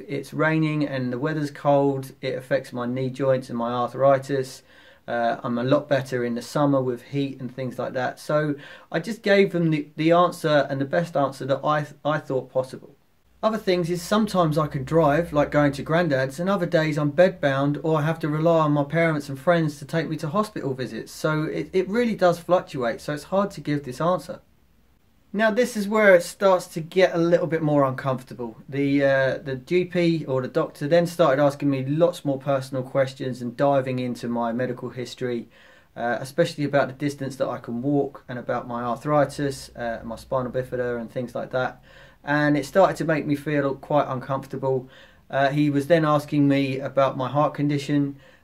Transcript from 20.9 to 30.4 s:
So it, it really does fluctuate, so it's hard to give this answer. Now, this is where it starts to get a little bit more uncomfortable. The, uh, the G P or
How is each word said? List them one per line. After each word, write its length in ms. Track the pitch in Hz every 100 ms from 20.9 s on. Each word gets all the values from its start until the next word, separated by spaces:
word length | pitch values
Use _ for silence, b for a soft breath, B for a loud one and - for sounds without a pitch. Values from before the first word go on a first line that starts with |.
| 110 -
So 320 | - 160 156
it, 260 | 156 165 156
it 160 | 185 180
really 280 | 226 240 170
does 240 | 180 170
fluctuate, 600 | - 180 - 139 120 104
so 140 | -
it's 120 | 98 -
hard 260 | 190 196
to 100 | 180
give 220 | 147 147
this 180 | 139 123
answer. 400 | 160 180 - - _ _ _ _ _ _ _ _ _ 202
Now, 160 | 220
this 240 | 208 240 214
is 140 | 202
where 260 | 220 208 180
it 80 |
starts 420 | 175 - 190 180 -
to 120 | 170
get 340 | 160 190 175
a 40 | 180
little 280 | 170 170 165
bit 160 | 160
more 220 | 151 147
uncomfortable. 720 | 135 131 139 127 - 123 117 - -
The, 340 | 139 139 143
uh, 340 | 139 135 135 -
the 180 | 135 131
G 260 | - 175
P 400 | 175 180 170 165
or 180 | 139 131